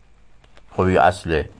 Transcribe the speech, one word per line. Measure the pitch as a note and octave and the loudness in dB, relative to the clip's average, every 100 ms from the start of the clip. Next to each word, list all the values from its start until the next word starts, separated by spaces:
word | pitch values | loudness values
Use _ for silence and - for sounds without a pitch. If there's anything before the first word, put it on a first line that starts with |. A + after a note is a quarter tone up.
| _ _ - - _ - - - | _ _ -20 -20 _ -20 -14 -4
خب، | F#2 | 0
یه | F2+ | 2
اصل | D#2 F2+ - D#2 C2+ | 2 0 -4 -4 -6